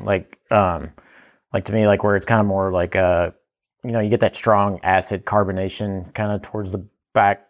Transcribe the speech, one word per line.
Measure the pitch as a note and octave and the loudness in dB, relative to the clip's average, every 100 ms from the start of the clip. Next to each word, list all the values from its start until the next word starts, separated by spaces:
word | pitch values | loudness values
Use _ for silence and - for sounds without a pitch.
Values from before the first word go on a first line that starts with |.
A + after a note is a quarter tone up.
Like, | G#2 F#2+ - - - | -2 -2 -4 -16 0
um, | G#2 F#2 E2 D2 - _ _ _ _ _ | 2 2 0 -8 -16 _ _ _ _ _
like, | F#2+ G2 | -6 -2
to | |
me, | G#2+ G#2 | 2 4
like, | G2+ | 4
where | G#2 G2+ | 2 0
it's | - | 2
kinda | A2+ | 2
more | G2+ G2 F#2+ | 2 0 -2
like | F2+ F2+ | -2 -2
a, | G2 F2+ E2+ F2 - _ _ _ _ | 0 2 2 0 -6 _ _ _ _
you | B2 | -4
know, | A#2 | -2
you | G#2 | 0
get | - | 2
that | A2 - | 0 0
strong | A#2 G#2 G2+ F#2 | 2 2 2 0
acid | F#2+ F#2+ - G2 | 0 0 0 -6
carbonation | - G#2 G2 F#2+ F#2+ - G#2 F#2+ F2+ | -2 0 0 -2 -6 -6 -6 -8 -8
kinda | - G#2+ G2+ | -6 -4 -4
towards | - G#2+ F#2+ | -8 -10 -8
the | F#2+ G2 _ _ | -8 -10 _ _
back | A2 G2+ G2 | 2 2 0